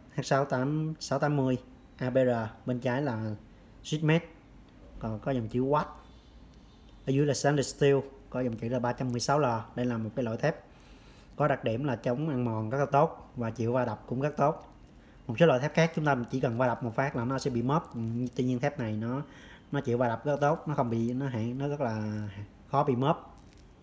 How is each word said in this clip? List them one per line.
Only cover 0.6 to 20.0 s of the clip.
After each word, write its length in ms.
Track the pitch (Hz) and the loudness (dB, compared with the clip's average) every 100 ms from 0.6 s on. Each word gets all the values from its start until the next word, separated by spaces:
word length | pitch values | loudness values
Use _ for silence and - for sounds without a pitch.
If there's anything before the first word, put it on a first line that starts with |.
| 135 156 156 160 | 0 -2 -4 -6
sáu 200 | - 139 | -4 -2
tám 180 | 147 147 | 0 2
mươi 200 | 131 127 - - - - | 2 0 -4 -20 -20 -6
A 120 | 127 | -2
B 80 | 131 | 2
R, 120 | 127 117 107 - - | 2 2 -2 -8 -6
bên 140 | 123 | -2
trái 220 | 123 123 | 0 0
là 340 | 147 110 110 107 - - - - | 0 -2 -4 -6 -12 -20 -20 -16
Swissmade, 360 | - 156 156 160 - - - - - - - - | -6 -2 2 2 2 -20 -20 -20 -20 -20 -20 -8
còn 200 | 117 107 | -6 -4
có 120 | 143 | -2
dòng 160 | 131 110 | -2 0
chữ 160 | 123 | -2
Watt. 220 | 131 147 180 - - - - - - - - - - - - | 2 2 0 -10 -20 -20 -20 -20 -20 -20 -20 -20 -20 -12 -2
Ở 60 | |
dưới 140 | 135 147 | 2 2
là 80 | |
stainless 420 | 127 143 147 123 - | 2 2 2 0 2
steel, 200 | 143 139 127 - - | 4 4 2 -12 -10
có 120 | 127 | -4
dòng 160 | 127 113 | -4 -2
chữ 120 | 117 | -2
là 100 | 127 | 0
ba 140 | 120 | 0
trăm 180 | 123 127 | -2 -2
mười 80 | 120 | -2
sáu 200 | - 143 | 2 4
L. 60 | 135 113 - - | 4 0 -4 -4
Đây 100 | 123 | -2
là 120 | 113 | -2
một 120 | 110 135 | -4 -4
cái 80 | |
loại 140 | 117 117 | -4 0
thép 260 | 147 - - - - - - - - - | -2 -2 -8 -20 -20 -20 -20 -20 -14 0
có 120 | 143 | 2
đặc 160 | 131 | 2
điểm 200 | 117 113 | 0 -2
là 120 | 143 117 | -2 -2
chống 340 | 131 123 160 | -2 0 0
ăn 160 | 127 120 | 0 0
mòn 240 | 110 110 | 0 -2
rất 80 | 139 | 0
là 80 | 143 | 2
tốt 460 | 139 - - - - | 4 4 0 -14 -6
và 160 | 113 | -6
chịu 220 | 113 113 | -2 0
va 120 | 127 120 | 2 0
đập 180 | 107 - | -4 -6
cũng 140 | 127 | -2
rất 160 | 147 147 | -2 2
tốt. 380 | 147 160 - - - - - - - | 2 2 -8 -20 -20 -20 -20 -18 -6
Một 80 | 113 | 4
số 60 | 170 | 6
loại 140 | 127 | 6
thép 140 | 147 | 2
khác 180 | - 165 165 | 4 2 4
chúng 100 | 151 | 2
ta 100 | 131 117 | 2 0
chỉ 80 | 139 | -2
cần 180 | 135 113 | 0 2
va 100 | 131 | 2
đập 160 | - | 2
một 120 | 120 107 | -4 -2
phát 200 | 135 - | -2 -2
là 100 | 120 | -2
nó 140 | 135 | -2
sẽ 100 | 143 | -2
bị 100 | 120 | 0
móp. 340 | 120 156 - 120 | 2 0 0 -6
Ừ, 60 | 113 117 123 - | -4 -4 -4 -2
tuy 80 | |
nhiên 160 | 127 123 | 0 0
thép 200 | 143 - | -2 -2
này 140 | 113 | -4
nó, 280 | 107 113 131 147 - - - - | -2 -4 -6 -8 -14 -20 -20 -6
nó 100 | 143 | -4
chịu 160 | 131 | 0
va 100 | 120 | 2